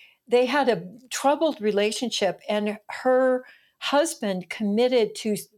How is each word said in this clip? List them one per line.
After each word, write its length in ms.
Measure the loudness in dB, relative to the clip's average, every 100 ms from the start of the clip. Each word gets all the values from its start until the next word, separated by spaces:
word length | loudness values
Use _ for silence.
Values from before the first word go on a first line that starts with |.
| -20 _ 0
they 180 | 2 2
had 240 | 2 2
a 160 | 0 -4 -16 -12
troubled 500 | -2 2 2 0 0
relationship 800 | 0 2 0 -2 -4 -2 -2 -2 -4
and 300 | -2 -2 -6 -10
her 560 | -4 2 2 2 0 -4 -20 _ -12
husband 720 | -2 0 0 -2 -4 -4 -8
committed 640 | -6 -2 2 2 2 0 -2
to 180 | -4
s-, 140 | -4 -6